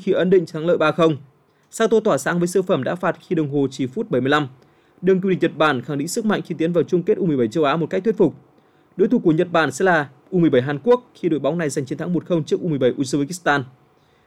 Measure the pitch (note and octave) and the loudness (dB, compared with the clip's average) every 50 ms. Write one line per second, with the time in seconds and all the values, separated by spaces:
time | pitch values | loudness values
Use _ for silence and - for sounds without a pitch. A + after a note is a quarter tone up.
0 | F#3 G3 - C3 E3+ F#3 G3 F#3 E3 - - D#3 D#3 F3 E3+ - D#3 D3+ D3 - | 0 0 0 2 2 4 4 2 2 0 -6 -4 -2 0 0 2 2 0 2 2
1 | E3 E3 D3+ B2+ - - _ _ _ _ _ _ _ _ - - A3+ G#3+ A3+ A3 | 2 2 2 -2 -8 -18 _ _ _ _ _ _ _ _ -4 -2 0 2 2 2
2 | A3 G#3 D3+ C3 - D#3+ E3 F3 F3 F3 - G3 F#3 F#3+ F#3 C#3 A#2+ - E3+ F3 | 2 2 0 0 0 -2 -2 0 0 0 0 0 0 0 0 -2 -2 -4 -4 -4
3 | F#3+ E3+ D3 - - - F#3 D#3+ D3+ C3+ C#3+ D3 C#3 C3 C3 - C3+ B2 - G#3+ | -4 -4 -4 -4 -6 -4 -2 -2 -2 -2 0 0 -2 -2 -2 -4 -6 -6 -4 -6
4 | A3 - C#3+ B2 B2+ C3+ D3 D3+ D3 B2+ - _ _ _ _ _ _ _ _ - | -6 -2 -2 -2 0 0 0 0 -2 -4 -10 _ _ _ _ _ _ _ _ -4
5 | - F#3 F#3+ F3+ F#3+ F#3+ F3+ C#3+ E3 D#3 D#3+ C#3+ D#3+ D3+ C#3 B2 B2+ - D3 C#3+ | 0 2 2 2 2 0 0 0 0 -2 0 0 0 0 0 -2 -4 -6 -6 -6
6 | C#3+ F3 - A#3+ G#3+ G#3+ F#3 D3 - - D#3+ C#3 D#3+ E3+ F3 E3+ C3+ - F#3 F3 | -6 -6 -6 -4 -2 -2 -2 -2 -4 -6 -6 -4 -2 0 0 0 0 0 0 -2
7 | F3 G#3+ G#3 - G3 E3 C#3+ B2+ A#2+ A2 A2+ E3+ D3+ C3+ D3 E3+ D#3+ - F#3 F#3+ | 0 0 -2 0 0 0 0 0 0 -2 0 0 0 0 0 0 -2 -4 -4 -4
8 | F#3+ A3+ G#3 - F#3+ C3+ - - _ _ _ _ _ _ _ _ _ _ - - | -2 -2 0 2 2 0 0 -4 _ _ _ _ _ _ _ _ _ _ -2 0
9 | G3 - B3+ A#3 A#3+ F3 D#3 E3 F3 F3 F3 E3 D#3 C3+ - - F#3+ F#3+ F3 D#3 | 0 2 2 2 2 2 2 2 0 0 0 0 0 0 0 0 2 2 2 2
10 | C#3+ C3 - _ _ - F#3+ F3 E3 D3+ C#3 B2 B2 D3 C#3+ C3+ - A#3 A#3+ B3 | 0 -2 -10 _ _ -4 0 2 2 4 4 2 2 0 -4 -2 2 2 2 2
11 | - _ _ - - E3+ D#3 C3+ C#3 C3+ E3 F3 E3 C#3+ - D#3 C3+ - D3+ C3+ | 0 _ _ -4 -4 -2 -2 0 -2 -2 -2 -2 -2 -4 -4 -4 -6 -6 -6 -8
12 | D#3+ F3 F3 D#3 - - F3+ E3 D3 - G3+ - - F3 D3 B2+ C3 A#2+ - - | -6 -4 -4 -4 -2 -2 -2 -2 -2 -2 -2 -2 -2 -2 0 2 2 2 2 0
13 | C#3 B2 D#3+ C#3+ C#3+ C#3 F3 - - D#3 C#3+ C3+ B2+ C3+ - _ _ _ _ _ | -4 -2 -2 -2 -2 -4 -6 -6 -2 0 0 0 -2 -6 -16 _ _ _ _ _
14 | _ _ _ _ _ | _ _ _ _ _